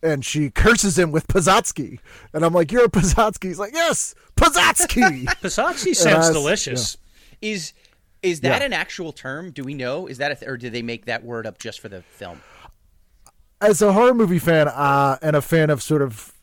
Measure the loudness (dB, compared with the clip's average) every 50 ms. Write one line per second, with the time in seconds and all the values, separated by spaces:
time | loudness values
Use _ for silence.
0 | 0 -2 -2 -2 -4 -6 -4 -2 -2 -2 0 2 4 4 4 4 2 0 2 2
1 | 0 2 0 -4 -2 0 0 0 2 4 2 2 2 -2 -8 -8 -10 -10 -12 -18
2 | _ -20 -20 -20 -20 -10 -4 0 0 2 2 2 0 2 4 4 4 4 4 4
3 | 2 4 4 4 2 2 0 -4 -8 -8 -6 -6 -8 -6 -2 -2 0 0 0 -2
4 | -4 -8 -10 _ _ _ _ 2 2 4 4 4 2 2 2 0 -2 0 2 2
5 | 2 2 2 0 -6 -6 -6 -6 -6 -6 -4 -2 -2 -2 -2 -2 -2 -2 0 2
6 | 4 4 4 4 4 4 2 2 0 0 -2 -2 -4 -6 -6 -6 -6 -6 -8 -12
7 | -18 _ _ _ _ _ -20 -10 -8 -6 -6 -6 -8 -12 -16 _ _ _ _ _
8 | _ _ _ _ -4 -4 -4 -2 -2 -2 0 0 -2 -4 -4 -6 -6 -8 -10 -12
9 | -12 -12 -12 -12 -12 -12 -12 -12 -12 -14 -14 -12 -12 -10 -10 -8 -8 -6 -6 -8
10 | -8 -12 -10 -6 -6 -6 -6 -8 -10 -12 -12 -10 -10 -10 -8 -8 -8 -8 -10 -10
11 | _ -8 -8 -8 -8 -10 -12 -10 -10 -10 -12 _ -14 -14 -14 -14 _ -18 -18 -18
12 | -20 _ _ _ -16 -16 -16 -18 -20 -20 -20 -20 -20 -20 -20 _ _ _ _ _
13 | _ _ _ _ _ -20 _ _ _ _ _ _ 2 2 4 4 4 4 4 6
14 | 6 6 6 4 4 2 2 0 2 2 4 4 4 2 0 0 0 2 2 4
15 | 2 2 0 0 -2 0 0 0 0 2 2 2 2 2 0 -2 -2 -2 0 0
16 | 0 -2 -4 -12 -18 -20 -20 _